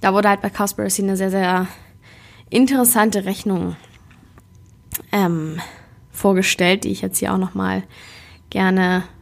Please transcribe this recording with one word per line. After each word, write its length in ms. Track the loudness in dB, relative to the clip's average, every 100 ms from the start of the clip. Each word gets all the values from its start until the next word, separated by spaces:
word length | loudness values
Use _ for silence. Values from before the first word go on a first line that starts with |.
Da 140 | 2 4
wurde 140 | 4
halt 120 | 2
bei 80 | -2
Cowspiracy 540 | -4 -4 -2 -4 -2
eine 120 | -2 0
sehr, 140 | 0
sehr 380 | 0 0 0 -2 -6 -20 -20 -20 -20 -20 -20 -2
interessante 760 | 2 4 4 2 4 2 0 -4
Rechnung, 500 | -4 -2 -2 -4 -8 -16 -20 -20 -20 -20 -20 _ -20 -20 -20 -16 -16 -6
ähm, 500 | 0 0 0 -4 -8 -12 -18 -20 -20 -20
vorgestellt, 760 | -2 2 2 2 2 2 2 -2
die 40 |
ich 120 | -6
jetzt 180 | -4 -4
hier 120 | -2
auch 40 | -2
nochmal 460 | -2 -2 -2 -4 -6 -16 -20 -20 -20 -20 -8
gerne 540 | 0 2 2 2 0 -4 -14